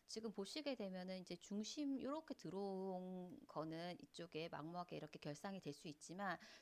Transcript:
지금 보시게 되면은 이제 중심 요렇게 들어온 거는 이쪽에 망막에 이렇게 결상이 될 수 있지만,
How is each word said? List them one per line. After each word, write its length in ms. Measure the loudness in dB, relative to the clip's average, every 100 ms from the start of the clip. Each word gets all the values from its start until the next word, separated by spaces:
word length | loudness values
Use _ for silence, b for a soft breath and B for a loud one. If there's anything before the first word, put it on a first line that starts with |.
| B
지금 240 | 0 0
보시게 440 | 0 0 2 2 2
되면은 420 | 2 0 0 -2
이제 160 | -2 -4
중심 640 | 0 0 2 2 4 4
요렇게 340 | 4 2 0
들어온 1040 | -4 -2 2 2 2 2 2 0 -2 -4 -6 -4
거는 480 | 0 2 2 0 -2
이쪽에 480 | -6 -8 -2 0 0
망막에 480 | -2 -2 -2 -2 -2
이렇게 220 | -4 -2
결상이 420 | -2 -2 -2 -2
될 140 | -2
수 140 | -2 -4
있지만, 500 | -6 -6 0 0 0 B B